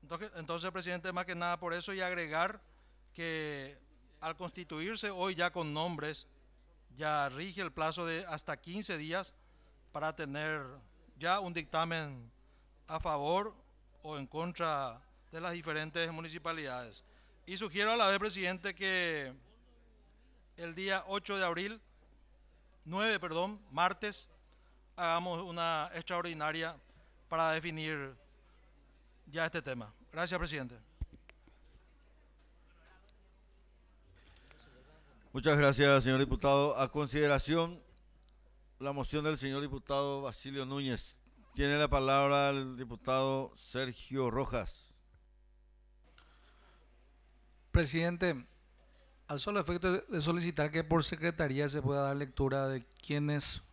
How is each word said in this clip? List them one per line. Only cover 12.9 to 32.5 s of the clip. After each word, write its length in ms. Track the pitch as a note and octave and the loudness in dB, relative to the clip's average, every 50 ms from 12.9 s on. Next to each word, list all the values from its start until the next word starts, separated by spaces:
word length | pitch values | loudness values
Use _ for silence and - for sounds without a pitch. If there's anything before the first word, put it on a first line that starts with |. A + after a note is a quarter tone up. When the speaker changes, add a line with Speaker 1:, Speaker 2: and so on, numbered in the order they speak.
| D#3+ D#3+ | -8 -4
Speaker 1:
favor 520 | - F3 D3+ C#3+ C#3+ D3 E3+ F#3+ G#3 A3 G3+ - - - - - - - - - - | -2 0 0 0 2 2 2 2 2 -2 -6 -12 -20 -20 -20 -20 -20 -20 -20 -16 -10
o 140 | D#3 D3+ | -8 -8
en 120 | C#3+ C#3 B2+ | -8 -8 -6
contra 760 | - D3+ E3 F3 E3+ - E3+ D#3+ D3+ C#3+ C#3 B2+ A2+ B2 - - _ - - - - | -6 -4 -4 -4 -2 -2 0 0 0 0 -2 -4 -6 -10 -18 -20 _ -20 -20 -14 -10
de 80 | D#3+ | -8
las 140 | E3 F3+ E3+ | -6 -6 -6
diferentes 580 | F3 D3+ E3 D#3 D#3 D#3 D#3+ D3+ E3+ E3 E3 E3 | -6 -4 -4 -4 -2 -4 -4 -2 -2 -2 -2 -2
municipalidades. 880 | D#3+ E3 D#3+ D#3 E3+ D3 E3 E3 D#3+ D3+ C3+ B2+ B2 B2 A2+ G2+ - - - - - - - - - _ | -6 -8 -8 -10 -8 -6 -4 -4 -4 -4 -6 -6 -6 -8 -10 -14 -18 -20 -20 -20 -20 -20 -20 -20 -20 _
Y 120 | - F#3 F#3 | -10 -6 -6
sugiero 340 | A3 G3 D3+ G3 G3+ G#3+ A3+ | -6 -4 0 2 2 4 4
a 40 | |
la 100 | A#3+ A3 | 6 6
vez, 120 | F#3+ G3 G3 | 6 6 4
presidente, 560 | G3 G#3+ F3+ F#3+ F#3 F3+ F#3 F3+ E3+ G3+ F#3 | 2 -2 -2 -2 -2 -2 -2 -2 -4 -6 -6
que 600 | - G3 F#3+ F#3+ F#3 F3+ E3+ D#3+ D3+ C#3 C3 B2+ C#3 - - - _ - - - - - - _ - - - - _ _ - - - _ _ _ | -2 -2 0 2 2 2 0 0 -2 -4 -6 -10 -14 -20 -20 -20 _ -20 -20 -20 -20 -20 -20 _ -20 -20 -20 -20 _ _ -20 -20 -20 _ _ _
el 180 | - E3+ E3+ D#3+ | -10 -10 -10 -6
día 300 | E3 F#3+ G3 G3 F#3+ E3+ F#3 | -4 -2 0 0 0 0 -2
ocho 280 | G3 G3+ G3 - G3+ | -4 -2 -2 0 0
de 80 | G3 F#3 | 2 2
abril, 340 | F3 E3+ E3+ F#3 G3+ A3+ A3 - - - - - - - - - - - _ - - - - _ - - - - | 2 2 0 -2 -4 -6 -10 -16 -20 -20 -20 -20 -20 -20 -20 -20 -20 -20 _ -20 -20 -20 -20 _ -20 -20 -20 -12
nueve, 340 | D#3 E3+ F#3+ G#3+ A3+ G#3+ F#3+ | -6 -2 0 2 2 2 2
perdón, 400 | F3+ F3 D#3 E3 F3+ G3 G#3+ G#3 - - | 0 -2 0 0 0 -2 -4 -10 -14 -8
martes, 580 | C3 D3+ F3 F#3 F#3+ - - G#3 G3 - - - - - _ _ - - _ - - _ - - _ | 0 2 2 2 2 0 -6 -6 -6 -8 -14 -18 -20 -20 _ _ -20 -20 _ -20 -20 _ -20 -20 _
hagamos 460 | - F3+ E3+ E3 E3+ F3 F3+ F3 E3 F#3+ | -2 0 2 2 2 0 -2 -4 -4 -6
una 480 | F#3 E3+ E3+ E3+ E3 E3 D#3 D3+ F3 F3 | -6 -4 -2 0 0 0 0 -2 -4 -6
extraordinaria 840 | E3 E3 - F#3 F3 F3 F3 E3+ D#3 D3+ D3+ D#3 E3 D#3+ E3 E3 C#3 - - - - - - _ - - - | -10 -6 -4 -4 -2 -2 -4 -4 -2 -2 -2 -2 -2 -4 -6 -8 -10 -20 -20 -20 -20 -20 -20 _ -20 -12 -4
para 220 | E3+ D#3+ E3 E3 | 0 2 2 2
definir 680 | D#3+ D#3+ D#3 F3 D#3+ D#3+ D#3 D#3 D#3 D3 C#3 C3+ C3 A#2 - - - - _ - - - - - - _ - - - - - - _ - - | 2 0 -2 -4 -6 -4 -4 -4 -4 -6 -6 -10 -12 -18 -20 -20 -20 -20 _ -20 -20 -20 -20 -20 -20 _ -20 -20 -20 -20 -20 -20 _ -20 -20
ya 180 | - C#3 E3 E3 | -8 -2 0 0
este 160 | D#3+ - E3+ | 0 0 -4
tema. 320 | C#3+ C#3 C3 B2 A2+ G#2 G#2 _ - - | -4 -4 -6 -6 -8 -12 -16 _ -20 -14
Gracias, 280 | - D#3+ F3 E3+ F3+ F3+ | -6 -4 -4 -2 -2 -2
presidente. 400 | E3+ D#3+ D3+ D3 C3 A#2+ A#2+ A2+ - - - - - - - - - - - _ - - - - - - - - - - - - - - - - _ _ - _ _ _ | -4 -2 -4 -4 -6 -6 -8 -14 -20 -20 -10 -10 -10 -10 -10 -20 -20 -20 -20 _ -20 -20 -20 -20 -20 -20 -20 -20 -20 -20 -20 -20 -20 -20 -20 -20 _ _ -20 _ _ _